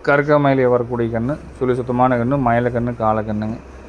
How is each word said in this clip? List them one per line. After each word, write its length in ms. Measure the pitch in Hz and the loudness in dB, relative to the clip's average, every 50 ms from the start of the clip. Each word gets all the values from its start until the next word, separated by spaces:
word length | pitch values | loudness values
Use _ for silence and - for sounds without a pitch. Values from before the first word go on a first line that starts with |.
கருக்க 380 | - 147 143 143 143 151 147 147 | 0 2 2 2 4 4 2 4
மயிலே 260 | 143 139 135 135 127 | 4 4 4 4 4
வரக்கூடிய 540 | 123 123 123 120 120 123 117 117 113 117 113 | 4 4 2 0 -2 -2 -2 -2 -2 -2 -2
கண்ணு, 180 | 117 131 156 - - - - | -2 -2 -4 -6 -10 -16 -6
சுழி 180 | - 131 127 123 | -4 0 0 0
சுத்தமான 420 | 127 117 127 123 123 127 127 127 | 0 -2 -2 0 2 2 2 2
கண்ணு, 220 | 120 117 127 143 143 | 0 0 0 0 0
மயில 300 | 127 117 117 120 123 120 | 2 2 2 2 0 0
கண்ணு, 260 | 123 117 120 123 120 | -2 -2 -4 -4 -4
காளை 300 | 117 110 107 110 110 107 | -2 0 0 0 0 -2
கண்ணுங்க. 320 | 110 107 104 107 110 117 - - - - - - | -4 -4 -4 -4 -6 -6 -8 -12 -18 -20 -18 -18